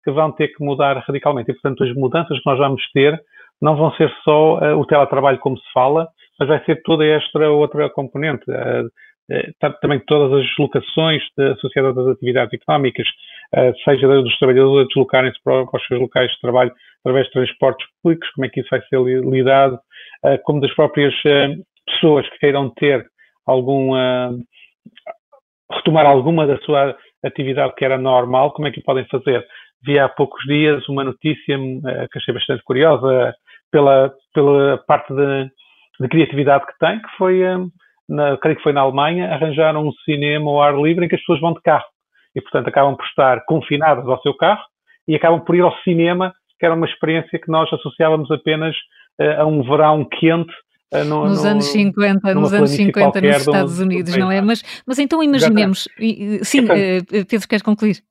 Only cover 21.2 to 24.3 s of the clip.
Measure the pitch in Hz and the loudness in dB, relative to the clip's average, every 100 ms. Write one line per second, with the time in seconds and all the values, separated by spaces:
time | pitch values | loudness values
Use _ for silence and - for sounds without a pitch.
21.2 | 151 143 139 156 - _ - - 165 147 | 2 2 0 -4 -16 _ -8 0 2 2
22.2 | - - 147 139 135 - 147 131 104 _ | -2 -2 0 0 -4 -2 0 0 -4 _
23.2 | _ _ - 131 127 139 131 131 127 127 | _ _ -2 -2 0 -2 0 0 -2 -2
24.2 | 127 | -4